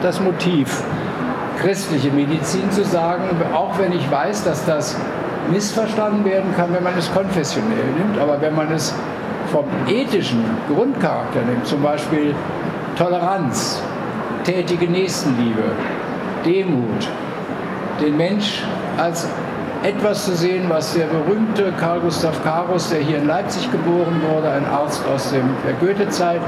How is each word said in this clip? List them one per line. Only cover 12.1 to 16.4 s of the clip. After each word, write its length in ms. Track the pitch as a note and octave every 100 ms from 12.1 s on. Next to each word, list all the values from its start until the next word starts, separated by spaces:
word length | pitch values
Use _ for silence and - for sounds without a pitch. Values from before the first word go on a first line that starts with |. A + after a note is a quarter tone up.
| D#3 D3 C#3+ - - - - - C3
Toleranz, 840 | E3+ F3 E3+ G3 C#3 G#2 - - - - - - - -
tätige 440 | - F#3 E3+ F3 E3+
Nächstenliebe, 760 | F3+ F#3+ - D3+ B2 A#2 G#2+ G#2+ - - - - - - -